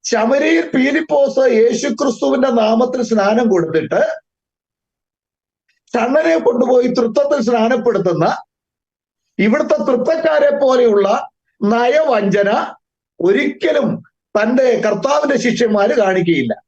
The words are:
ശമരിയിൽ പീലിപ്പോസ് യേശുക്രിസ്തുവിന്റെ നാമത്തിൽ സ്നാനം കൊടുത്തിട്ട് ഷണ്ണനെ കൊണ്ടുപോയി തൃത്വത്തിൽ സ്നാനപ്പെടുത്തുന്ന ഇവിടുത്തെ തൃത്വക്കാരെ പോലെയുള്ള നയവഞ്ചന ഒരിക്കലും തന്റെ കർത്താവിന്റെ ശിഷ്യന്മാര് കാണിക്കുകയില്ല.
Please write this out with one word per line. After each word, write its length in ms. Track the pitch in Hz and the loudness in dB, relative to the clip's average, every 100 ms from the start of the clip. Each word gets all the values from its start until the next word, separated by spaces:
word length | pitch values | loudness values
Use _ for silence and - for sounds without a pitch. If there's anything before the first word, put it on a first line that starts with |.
ശമരിയിൽ 640 | - 226 226 277 311 330 339 | -4 -2 0 0 2 0 0
പീലിപ്പോസ് 760 | 262 262 294 330 294 277 262 262 | -2 0 -2 -2 0 0 2 2
യേശുക്രിസ്തുവിന്റെ 960 | 220 233 220 277 - 277 - 277 269 262 | 4 2 0 -4 -2 -4 -2 -2 0 0
നാമത്തിൽ 520 | 233 214 226 247 254 | 0 0 0 0 -2
സ്നാനം 480 | 226 220 196 220 233 | -2 0 0 0 0
കൊടുത്തിട്ട് 580 | 190 156 160 - 190 311 - _ _ _ _ _ _ _ _ _ _ _ _ _ _ _ _ _ | 0 0 -4 -2 -2 -2 -4 _ _ _ _ _ _ _ _ _ _ _ _ _ _ _ _ _
ഷണ്ണനെ 460 | 240 233 294 330 320 | -4 0 0 2 2
കൊണ്ടുപോയി 480 | - 240 240 254 247 | 0 0 2 2 2
തൃത്വത്തിൽ 540 | - 226 285 285 285 | 0 0 0 0 0
സ്നാനപ്പെടുത്തുന്ന 960 | 220 233 226 254 226 220 180 160 180 - - _ _ _ _ _ _ _ _ - | 0 0 0 0 0 0 -2 0 -2 -2 -10 _ _ _ _ _ _ _ _ -2
ഇവിടുത്തെ 440 | 208 294 - 302 | 0 0 0 -2
തൃത്വക്കാരെ 760 | - 247 - 320 320 302 285 285 | 0 0 0 0 0 2 2 2
പോലെയുള്ള 720 | 269 254 233 202 196 254 - _ _ _ | 2 2 2 2 2 -2 -4 _ _ _
നയവഞ്ചന 1120 | 202 233 247 302 311 226 196 202 202 247 330 - _ _ _ _ | -2 0 2 2 2 0 0 0 0 -2 -4 -14 _ _ _ _
ഒരിക്കലും 840 | 175 240 285 - 330 294 240 - - _ _ 208 | 0 0 -2 -4 -2 0 -2 -6 -12 _ _ -2
തന്റെ 400 | 214 262 254 226 | 0 2 2 0
കർത്താവിന്റെ 520 | 214 202 269 294 285 262 | -2 -2 0 0 0 0
ശിഷ്യന്മാര് 600 | 240 - 233 208 208 277 | -2 0 0 2 0 2
കാണിക്കുകയില്ല. 640 | 196 190 175 151 117 - | 0 0 0 -2 -2 -6